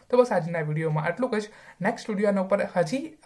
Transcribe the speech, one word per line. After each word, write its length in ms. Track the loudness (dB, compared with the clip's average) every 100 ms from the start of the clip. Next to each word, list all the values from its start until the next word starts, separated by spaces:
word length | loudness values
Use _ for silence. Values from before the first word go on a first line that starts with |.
| 2
તો 60 | 4
બસ 160 | 4
આજના 280 | 2 0 -2
વીડિયોમાં 440 | -2 -2 0 0
આટલું 360 | -2 -2 -2 -2
જ. 80 | -4 -12 -20 -6
નેક્સ્ટ 280 | -4 -4 -4
વીડિયો 200 | 0 2
આના 120 | 2
ઉપર 280 | 2 0 0 0
હજી, 420 | 0 -2 -6 -8